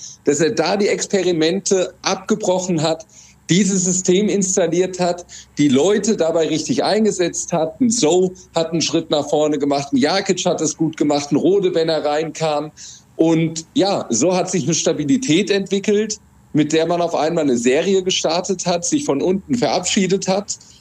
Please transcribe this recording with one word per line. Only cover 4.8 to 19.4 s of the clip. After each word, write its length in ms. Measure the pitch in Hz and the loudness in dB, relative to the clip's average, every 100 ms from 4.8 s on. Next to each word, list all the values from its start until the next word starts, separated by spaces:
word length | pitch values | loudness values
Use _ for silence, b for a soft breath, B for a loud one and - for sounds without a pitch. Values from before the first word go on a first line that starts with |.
| 185 - | -2 -2
hat, 240 | 175 175 - B B - | -4 -4 -10 B B 0
die 80 | 147 | 2
Leute 500 | 127 175 214 220 202 | 4 4 2 0 0
dabei 300 | 165 165 151 | 0 2 0
richtig 360 | 151 - 135 | -2 -2 -2
eingesetzt 720 | 147 208 214 180 170 - - | 0 2 2 2 -2 -4 -4
hat. 260 | 170 156 - | -2 -2 0
Ein 120 | 120 | 0
So 420 | 113 147 180 185 B B 165 | 2 2 4 2 B B -4
hat 160 | 165 | -2
einen 100 | 170 | -2
Schritt 300 | - 165 160 | -2 -2 0
nach 180 | 151 139 | -2 0
vorne 300 | 151 151 151 | 0 2 0
gemacht, 340 | 143 143 143 | 0 -2 0
ein 40 | 135 | 0
Jakic 460 | 143 190 196 180 180 | 2 0 0 -2 0
hat 140 | 156 | -2
es 140 | 156 - | -4 -2
gut 220 | 160 - | -4 0
gemacht, 340 | 151 143 - | 0 0 0
ein 40 | 143 | 2
Rode, 400 | 151 202 180 165 | 4 2 2 0
wenn 120 | 165 | 0
er 160 | 156 | 0
reinkam. 680 | 147 147 160 147 160 147 156 B B B B - | 0 -2 -4 -4 -2 -2 -6 B B B B 0
Und 500 | 165 165 160 - - - | 2 4 0 -4 -4 0
ja, 320 | 190 160 - | 0 0 -2
so 260 | 113 170 185 | 0 2 0
hat 140 | 175 | 0
sich 140 | 185 | -2
eine 100 | 135 | -2
Stabilität 800 | 165 180 151 147 135 - 165 202 | 0 0 -2 0 0 2 0 2
entwickelt, 640 | 196 190 196 196 208 220 - _ _ _ | -2 -2 -2 0 0 0 -6 _ _ _
mit 200 | 151 147 | -2 2
der 140 | 160 160 | 2 0
man 140 | 175 | 0
auf 120 | 170 | -2
einmal 300 | 139 156 170 | 0 0 0
eine 160 | 147 120 | 0 2
Serie 420 | 120 139 180 190 | 2 2 2 0
gestartet 640 | 180 - 170 170 180 185 175 | 0 -2 -2 -2 -2 -4 -2
hat, 180 | 175 | -4
sich 220 | 170 147 147 | -2 -2 0
von 160 | 139 | 0
unten 320 | 170 196 | 0 -2